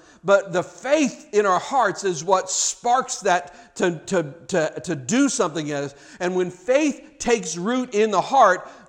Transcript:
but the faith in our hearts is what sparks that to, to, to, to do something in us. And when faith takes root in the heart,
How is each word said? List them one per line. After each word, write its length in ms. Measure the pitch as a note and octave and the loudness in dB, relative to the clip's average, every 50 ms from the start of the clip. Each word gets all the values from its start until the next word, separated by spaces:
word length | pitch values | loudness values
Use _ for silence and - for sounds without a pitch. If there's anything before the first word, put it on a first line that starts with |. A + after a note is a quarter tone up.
| _ _ _ _ - | _ _ _ _ 2
but 280 | F#3 G3 G3 - F3 | 2 2 2 2 -2
the 100 | E3 F3+ | -4 -4
faith 680 | - - - - - C4 D4+ D#4+ C#4+ A3 - - - - | -4 -6 -12 -10 -2 0 2 2 2 0 -2 -8 -14 0
in 140 | G#3 G#3 G#3 | 0 2 4
our 140 | G3 F3+ E3 | 4 2 0
hearts 420 | - - G#3+ B3 A3 F#3+ E3 - | 0 0 0 0 2 0 -2 -2
is 220 | G3 F#3+ F3 D3 D#3+ | -4 -4 -4 -4 0
what 260 | F#3+ F#3 F#3 F#3 - | 0 0 0 0 -4
sparks 680 | - - - - - - - A#3+ B3 C4 - - - - | -4 -4 -4 -4 -6 -4 0 0 0 0 0 -4 -10 -2
that 560 | F#3 G3 F3 F3+ F3 - - - - _ _ | 0 2 2 2 0 -8 -20 -20 -20 _ _
to, 240 | - F#3+ F3+ E3+ D3+ - | -2 -2 -2 -2 -4 -8
to, 280 | - G3 F3 D#3 C#3+ C#3 - - - | -4 -2 -2 -2 -4 -10 -16 -12 -4
to, 320 | G3 E3+ D3+ - - D3+ | -2 -2 -2 -2 -6 -10
to 160 | - F3+ D#3+ | -8 -8 -8
do 320 | C3+ B2 B2 G#3+ C4 C#4 C4 | -8 -4 -2 0 2 2 2
something 400 | - - F#3+ E3 C#3+ E3 D3+ D3 | 2 0 -2 -2 -2 -6 -6 -6
in 80 | D3 | -6
us. 180 | C#3+ C#3+ C#3 - - - - - - | -6 -6 -8 -10 -16 -20 -20 -10 -6
And 160 | F3+ F3+ F#3 | -4 -2 -2
when 160 | F#3 F3+ F3 | -2 -2 -4
faith 680 | F3+ - - B3 C4 D4 D#4+ C#4+ - - - - _ - | -6 -10 -4 0 2 2 2 2 -2 -4 -14 -20 _ -8
takes 360 | - A#3+ A#3 A3 F3+ E3+ E3 | 0 0 0 0 0 -6 -8
root 380 | F3 F3 A3+ B3+ B3+ B3 B3+ G3 | -4 -4 -2 -2 -2 -2 -2 2
in 160 | G#3 A3 A3 | 2 2 2
the 100 | G3 F3 | 2 0
heart, 480 | - - C4 C4+ A3+ F#3+ F3+ - - - - - - | 0 2 4 6 6 6 6 2 -4 -16 -20 -20 -20